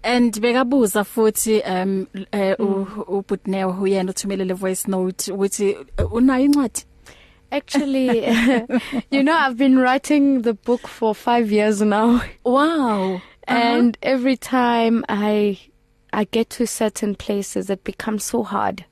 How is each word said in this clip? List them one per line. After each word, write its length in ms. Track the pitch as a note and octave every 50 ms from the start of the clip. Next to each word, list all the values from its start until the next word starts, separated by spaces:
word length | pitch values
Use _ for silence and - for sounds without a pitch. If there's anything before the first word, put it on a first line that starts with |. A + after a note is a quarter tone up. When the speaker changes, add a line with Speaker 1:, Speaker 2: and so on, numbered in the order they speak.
Speaker 1:
And 300 | - A3 B3 B3 B3 A#3 G#3+ G#3+
bekabuza 640 | G#3+ A#3+ A#3 B3+ C4 A#3+ C#4 C#4 A#3+ G3+ - G#3+ G3+
futhi, 560 | - - A3+ A3 A3 G#3+ - - A3 A3 G#3 - -
um, 400 | F#3 F#3 F#3 G3 G3 F#3+ F#3+ - _ F#3+ F#3+ -
eh, 220 | - G3+ G3 F#3+ F#3+ -
u-, 280 | G#3+ G3 G3 G3 G3
Speaker 2:
Mm. 180 | F#3+ G#3+ G#3 - -
Speaker 1:
uButneo, 720 | F#3 G3+ G3 - G3+ F#3+ _ G#3 F#3+ G3 F#3+ F#3 F#3 F#3
uyena 300 | G3+ F#3+ G3 F#3+ F#3 F#3
uthumele 360 | F#3+ - - G3 G3 F#3+ F#3+ F#3
le 60 | F#3
voice 340 | F#3 G3 F#3+ F#3 - - -
note, 420 | F#3+ F#3 F#3 F#3 F#3 - - -
ukuthi, 460 | F#3 G3 G3 G3 - - G#3 G3 - - - _ - -
uh, 140 | - -
unayo 320 | G3+ A#3 B3 C4+ C4 B3+ C4+ C#4+
incwadi? 360 | C#4+ C#4+ C4+ A3 _ - - _ _ _ _ - - - - _ _ _ _ _
Speaker 2:
Actually, 720 | - C#4+ - - - C#4 D4 C#4 C4+ C4+ C4 B3 A#3+ A#3 G#3
<laughs> 880 | - A#3 A3+ A#3 B3 C4+ A#3 A3+ - - B3 - - - B3+ - _
you 120 | C4+ C#4
know, 120 | C4+ C#4+ E4
I've 220 | E4 D4 C4+ B3 A3+
been 200 | C#4 C4+ C4 C4
writing 600 | B3+ B3+ B3+ C#4 - - D4+ D4 C#4 C#4 C#4 C4
the 140 | A3 A#3 A3+
book 340 | G3 _ - A#3+ A#3+ - -
for 260 | - - A#3 A3 G#3+
five 380 | - - - A#3+ A#3+ A#3 G#3
years 300 | G#3 G#3 G#3 G#3+ G#3+ G3
now. 400 | G#3+ G#3+ G3+ G#3 A3 A#3 A#3+ A#3+ - - - _ _
Speaker 1:
Wow. 720 | B3 B3 C4+ C#4+ D#4+ E4 D#4 C4+ A#3+ G#3+ G3+ F#3 F#3+ F#3+
Uh-huh. 40 | F#3 - - - _ -
Speaker 2:
And 520 | - B3 A#3 A#3 A#3 A#3 A#3+ A#3+ A#3+ G#3+ -
every 340 | - - C4 C4 A#3+ C4+ C4 -
time 680 | - - B3+ B3+ B3 A#3+ A#3+ A#3 A3+ A3+ A#3 A3+ - -
I, 500 | G#3 G3+ G#3 G#3+ G#3+ G#3+ G#3 G#3 G3 - - _ _ _ _ _ _ _ _ _ -
I 100 | G#3+ G#3+
get 260 | - - A#3 A3+ _
to 160 | - - B3
certain 480 | G#3+ - - A#3 G#3+ - - - G#3 G3
places, 560 | - - - G#3 G3+ G3 - - G3+ F#3 G3
it 140 | G3 F#3+ _
becomes 400 | - F#3+ _ - - A3 G#3 -
so 180 | - - A#3+
hard 420 | A3 F#3 G3 G3+ G3+ G2 G3+ - - _